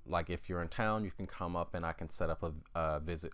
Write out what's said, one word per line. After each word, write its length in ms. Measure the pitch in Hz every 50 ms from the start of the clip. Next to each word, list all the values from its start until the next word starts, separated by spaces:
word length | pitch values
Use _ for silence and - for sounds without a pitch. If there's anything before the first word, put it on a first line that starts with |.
| - -
like, 220 | 85 85 82 -
if 200 | 87 87 - -
you're 120 | 90 87
in 80 | 85 85
town, 360 | - - 113 107 107 110 107
you 60 | 95
can 160 | - - 95 -
come 280 | - - 92 87 87
up 200 | 87 85 - -
and 100 | 87 85
I 80 | 82 80
can 160 | - 85 80
set 200 | - - 87 80
up 140 | 80 - -
a, 80 | 82 76 76 - - -
a 260 | 85 80 80 76 76
visit, 320 | 76 82 85 76 - -